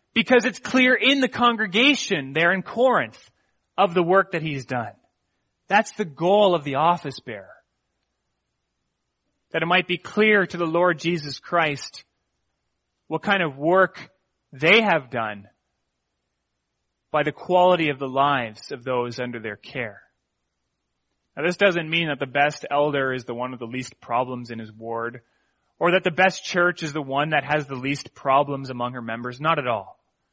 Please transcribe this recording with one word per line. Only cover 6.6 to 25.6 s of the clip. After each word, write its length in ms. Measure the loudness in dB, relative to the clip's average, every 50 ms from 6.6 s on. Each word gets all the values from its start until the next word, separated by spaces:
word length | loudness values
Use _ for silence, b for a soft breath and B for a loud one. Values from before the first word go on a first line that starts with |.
| -2
the 120 | -2 0
office 440 | 2 2 2 2 0 -4 -10 -10 -12
bearer. 300 | -12 -14 -14 -14 -14 -18 -20 _ _ _ _ _ _ _ _ _ _ _ _ _ _ _ _ _ _ _ _ _ _ _ _ _ _ _ _ _ _ _ _ _ _ _ _ _ _ _
That 120 | -6 -4 0
it 40 |
might 200 | 2 2 0 0
be 100 | 0 -4
clear 480 | -6 -8 -4 0 2 4 4 4 2 2
to 120 | 0 -4
the 80 | -4 -4
Lord 340 | 0 2 2 2 2 2 0
Jesus 400 | -2 -4 -4 -4 -6 -8 -12 -14
Christ 640 | -8 -2 0 0 0 0 -2 -6 -10 -14 -16 -20 -20 _ _ _ _ _ _ _ _ _ _ _ _ _ _ _ _ _ _ _ _
what 160 | -8 -8 -4 -2
kind 180 | 0 0 2
of 160 | 0 -2 -4
work 400 | -2 0 2 4 4 4 2 0 -8 -20 -20 _ _ _ _ _ _ _ _ -6
they 280 | 0 2 4 4 4
have 280 | 4 2 0 0 -2 -4
done 380 | -6 -4 -4 -4 -8 -10 -16 -20 _ _ _ _ _ _ _ _ _ _ _ _ _ _ _ _ _ _ _ _ _ _ _ _ _ _ _ _ _ _ _ _
by 120 | -2 0 0
the 80 | -2
quality 580 | -4 -6 -2 2 4 6 6 6 4 4 2 -2
of 80 | -2
the 100 | -4 -6
lives 640 | -2 0 2 2 2 2 0 -2 -6 -10 -14 -14 -12
of 120 | -12 -8 -4
those 360 | -2 -2 -2 -2 -2 -6 -6
under 200 | -8 -8 -8 -8
their 160 | -8 -10 -10
care. 460 | -12 -14 -12 -10 -8 -8 -8 -12 -16 _ _ _ _ _ _ _ _ _ _ _ _ _ _ _ _ _ _ _ _ _ _ _ _ _ _ _
Now, 80 | -4 -2
this 140 | -2 0
doesn't 320 | 2 2 2 2 0 -2 -2
mean 200 | -2 -2 0 -2
that 100 | -2 -4
the 80 | -4
best 380 | -2 0 2 2 2 0 -4 -6 -2
elder 440 | 0 2 2 2 0 0 0 -2 -2
is 120 | -4 -6
the 80 | -8 -6
one 180 | -6 -6 -6
with 80 | -8 -10
the 60 | -10
least 340 | -8 -8 -8 -10 -10 -14 _
problems 520 | -8 -4 -2 -2 -2 -2 -6 -10 -10 -12
in 80 | -12 -12
his 120 | -12 -14
ward, 500 | -16 -14 -12 -8 -8 -6 -6 -8 -10 -14 -20 _ _ _ _ _ _ _